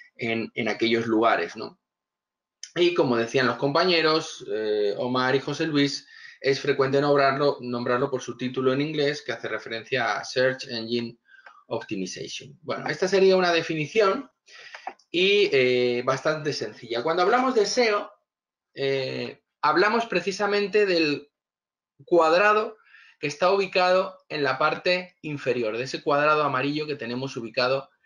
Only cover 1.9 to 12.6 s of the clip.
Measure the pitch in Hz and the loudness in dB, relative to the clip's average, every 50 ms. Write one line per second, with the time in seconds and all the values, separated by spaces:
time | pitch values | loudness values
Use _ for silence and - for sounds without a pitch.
1.9 | _ _ _ _ _ _ _ _ _ _ _ _ _ _ - - - 165 180 175 | _ _ _ _ _ _ _ _ _ _ _ _ _ _ -20 -8 0 2 2 4
2.9 | 175 175 156 127 120 117 113 113 - 135 127 120 120 - 143 143 143 165 180 185 | 4 4 2 2 2 2 0 0 0 2 2 2 0 0 0 0 2 2 2 2
3.9 | 180 160 156 156 156 160 160 - - - - - 101 110 107 107 107 104 104 101 | 2 2 4 2 2 0 -2 -6 -10 -14 -10 -6 -6 -4 -2 0 0 0 0 0
4.9 | - - 123 123 127 127 127 127 135 131 - 147 143 151 160 160 147 143 143 139 | 0 -2 -4 -2 0 0 2 2 2 0 0 -4 -6 -4 -4 0 2 2 2 0
5.9 | - - - - - - - - - - - 135 139 - - 143 135 135 135 131 | -2 -6 -12 -18 -20 -20 -20 -20 -16 -4 -2 0 0 0 0 -2 0 0 0 2
6.9 | 139 139 147 147 143 143 135 135 135 143 147 143 - - 120 123 120 120 123 123 | 2 2 2 4 4 4 4 2 2 2 2 0 0 -2 -4 -6 -6 -4 -2 -2
7.9 | 123 123 139 - 131 123 - - 120 - 127 127 131 135 127 131 127 139 147 156 | 0 0 0 -2 -2 -4 -6 -8 -10 -8 -8 -6 -4 0 0 2 2 2 0 -2
8.9 | 151 151 143 143 147 - - - 117 - - 107 110 104 - 107 113 113 110 - | -2 0 0 0 -2 -4 -6 -10 -10 -8 -8 -8 -8 -8 -8 -8 -10 -10 -8 -4
9.9 | 131 127 117 107 104 - - - - 131 127 131 127 - - - 120 113 113 113 | -4 -2 -2 -2 -2 -4 -6 -4 -2 0 2 2 0 -2 -6 -8 -8 -8 -4 -2
10.9 | 120 120 117 117 - _ _ _ - - - - - - _ - 117 - - - | -2 -2 -2 -4 -10 _ _ _ -20 -20 -20 -20 -20 -20 _ -8 -8 -8 -6 -6
11.9 | 107 95 92 90 - - 82 - - - - - - - | -6 -6 -6 -8 -8 -10 -12 -12 -12 -14 -16 -18 -20 -14